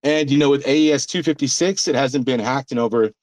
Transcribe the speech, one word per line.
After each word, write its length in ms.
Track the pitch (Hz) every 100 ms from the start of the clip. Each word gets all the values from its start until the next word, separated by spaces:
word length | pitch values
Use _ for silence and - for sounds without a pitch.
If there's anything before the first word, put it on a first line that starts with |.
And, 260 | 143 156 147
you 80 | 139
know, 120 | 147
with 180 | 139 139
A 80 | 147
E 140 | 156
S 140 | 143 -
two 180 | 185
fifty-six, 640 | 165 151 135 - 180 202 -
it 80 | 131
hasn't 300 | 135 135 127
been 160 | 127
hacked 300 | 110 135 127
in 60 | 120
over 320 | 117 117 110 -